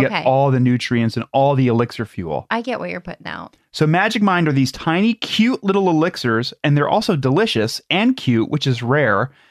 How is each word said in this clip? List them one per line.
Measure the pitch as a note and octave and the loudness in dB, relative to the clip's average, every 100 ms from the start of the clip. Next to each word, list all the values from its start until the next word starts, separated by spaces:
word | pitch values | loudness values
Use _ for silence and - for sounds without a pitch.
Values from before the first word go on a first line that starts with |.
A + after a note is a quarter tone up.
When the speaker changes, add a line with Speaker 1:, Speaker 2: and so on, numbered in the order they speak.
| C3 | 2
Speaker 1:
Okay. | |
Speaker 2:
get | F#3+ B2+ | 0 0
all | C3+ C#3 | 2 2
the | C3 | 2
nutrients | B2+ B2 - A#2+ A#2 B2+ | 2 0 0 0 0 -2
and | - | -4
all | C3+ C#3 C#3 | 0 2 2
the | B2 | 2
elixir | A#2 A#2+ - G#2+ | 2 0 -4 -10
fuel. | - E2 C#2+ - | -8 -6 -6 -6
Speaker 1:
I | A3+ | -6
get | A#3+ A#3 | -6 -8
what | F3+ | -8
you're | F3+ | -12
putting | F3 - - | -12 -16 -12
out. | E2 E2+ _ _ | -14 -14 _ _
Speaker 2:
So | - D#3 | -2 2
Magic | E3+ G#3+ A3+ | 2 2 2
Mind | G3+ F3 D#3+ | 2 2 2
are | |
these | C#3 B2+ | 2 0
tiny, | - E3 E3+ A3 | -2 -2 0 0
cute | A3 - - A3+ C4 | -2 -4 0 0 0
little | G3 G3 F#3 | 0 0 2
elixirs, | D#3+ F3 - B2 A2+ B2 - | 2 0 -2 -2 -2 -2 -4
and | D3+ C#3+ | 0 2
they're | D3 | 2
also | G#3 A3+ D#3+ | 0 0 0
delicious | B2+ D3 A3 A2+ A2 - - | 0 0 0 0 -2 -4 -4
and | E3+ A#3 C4 | 0 0 0
cute, | - A2+ - | 0 0 2
which | D3+ C3+ | 0 0
is | A#2 | -2
rare. | A#2+ C#3+ B2+ G2+ C3 - _ | 0 2 2 2 0 -6 _